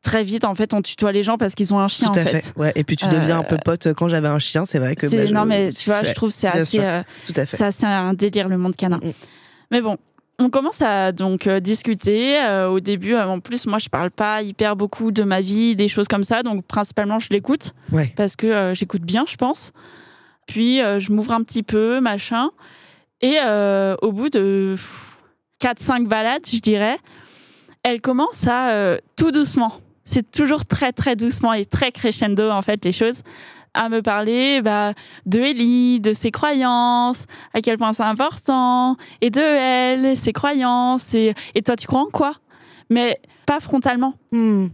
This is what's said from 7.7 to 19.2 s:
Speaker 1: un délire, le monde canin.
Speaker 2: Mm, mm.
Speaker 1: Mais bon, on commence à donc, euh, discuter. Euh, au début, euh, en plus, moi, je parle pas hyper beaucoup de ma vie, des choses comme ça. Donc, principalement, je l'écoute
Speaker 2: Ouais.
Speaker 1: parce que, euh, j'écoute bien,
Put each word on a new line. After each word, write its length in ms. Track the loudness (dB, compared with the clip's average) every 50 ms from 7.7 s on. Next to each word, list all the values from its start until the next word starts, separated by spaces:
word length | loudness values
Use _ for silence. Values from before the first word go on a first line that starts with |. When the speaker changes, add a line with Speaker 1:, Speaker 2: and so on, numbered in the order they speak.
| 0 0 0
Speaker 1:
un 280 | 0 0 0 0 0 0
délire, 340 | 0 0 0 0 0 0 0
le 80 | 0
monde 180 | 0 0 -2 -2
canin. 220 | -2 -2 0 0
Speaker 2:
Mm, 100 | -2 -2 -8
mm. 40 | -10 -10 -20 -20 -20 -20 -20 -20 _ _ _ _
Speaker 1:
Mais 120 | -2 -2
bon, 160 | 0 -2 -6 -6 _ _ _ _ _ _ _ 0
on 100 | 0 2
commence 320 | 2 0 0 0 -2 0
à 300 | 0 0 2 2 0 0
donc, 340 | 0 0 -2 -2 -2 0 2
euh, 140 | 2 0 2
discuter. 800 | 0 0 -2 -2 0 -4 -4 -2 0 0 2 2 2 2 2 2
Euh, 260 | 2 2 0 0 0
au 120 | 0 0 0
début, 340 | 0 -2 -4 -2 0 0 0
euh, 140 | 0 0
en 120 | -2 -4 -6
plus, 280 | -6 -6 -8 -6 -4
moi, 100 | -2 -2
je 120 | -2 -4 -4
parle 200 | -4 -2 -2 -4
pas 320 | _ -2 -2 -2 -2 -2
hyper 340 | -4 -6 -2 0 0 0 0
beaucoup 360 | 0 -2 -4 -4 -4 -4 -2
de 100 | 0 0
ma 180 | 0 2 0 0
vie, 360 | 0 0 0 2 2 2 2
des 120 | 2 0
choses 200 | 0 2 -2 -2
comme 160 | 0 0 -2 0
ça. 180 | 0 0 -2
Donc, 240 | 0 -2 -4 -6 -6
principalement, 540 | -4 -4 -4 -4 -2 -4 -4 -2 -2 -2 -4
je 80 | -2 -2
l'écoute 440 | -2 -2 0 0 -2 -2 -4 -14 -18 -16 _ -2
Speaker 2:
Ouais. 200 | 0 0 0 0 -2
Speaker 1:
parce 200 | -2 -2 -2 -2
que, 120 | -2 0
euh, 260 | 0 2 2 0 0 -2
j'écoute 300 | -4 -4 -4 -4 -6 -4
bien, 220 | -2 -2 -2